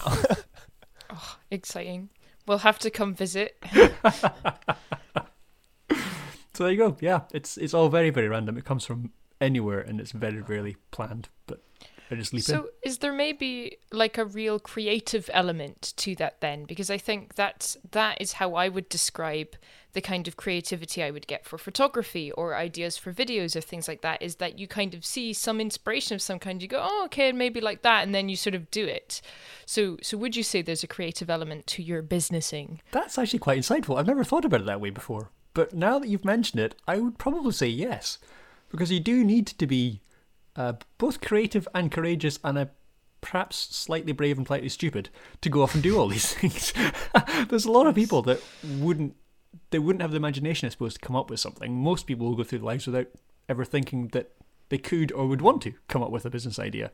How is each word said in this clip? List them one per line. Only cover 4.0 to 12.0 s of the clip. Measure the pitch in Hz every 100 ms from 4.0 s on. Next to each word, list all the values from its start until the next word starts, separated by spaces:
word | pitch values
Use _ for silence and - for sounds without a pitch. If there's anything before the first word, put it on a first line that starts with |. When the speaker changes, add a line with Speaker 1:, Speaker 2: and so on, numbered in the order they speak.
| 220 - - - 139 - - - - 147 - - - _ - _ _ _ - - 185 165 - - -
Speaker 3:
So | -
there | 180
you | 196
go. | 220 143
Yeah, | 160 180 -
it's, | 151 - -
it's | 151
all | 165 160
very, | 165 160
very | 131 107
random. | 113 107 117
It |
comes | - 131 -
from | 120 120 - _ _
anywhere, | 135 131 104 101
and | - 107
it's | 101
very | 110 107 107
rarely | 107 104 104 101 _
planned, | - 113 117 - - -
but | - _ _ - -